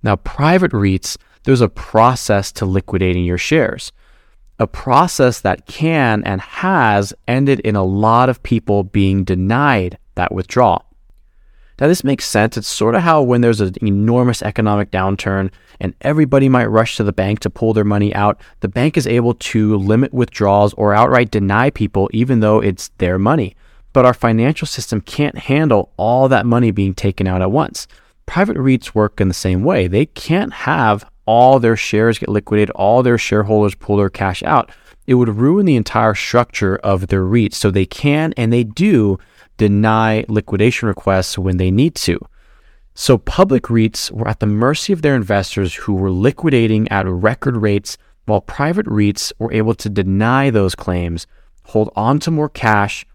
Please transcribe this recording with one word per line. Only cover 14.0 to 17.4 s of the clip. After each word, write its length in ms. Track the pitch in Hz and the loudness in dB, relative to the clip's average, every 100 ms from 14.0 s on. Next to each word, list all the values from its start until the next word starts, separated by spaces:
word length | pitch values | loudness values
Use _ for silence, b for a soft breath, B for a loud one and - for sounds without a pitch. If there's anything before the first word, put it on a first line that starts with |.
| 107 120 123 113 | 2 2 0 -2
economic 500 | 107 - 107 104 101 | -6 -2 0 0 -2
downturn 640 | 98 92 98 - 98 95 b b b | -2 -2 -4 -4 -4 -4 b b b
and 160 | 92 - | -10 -4
everybody 480 | - 151 151 139 135 | -2 0 2 2 4
might 200 | 127 113 | 2 2
rush 280 | 110 117 - | 0 0 -2
to 80 | |
the 80 | 104 | -4
bank 280 | 95 98 107 | 0 -2 -2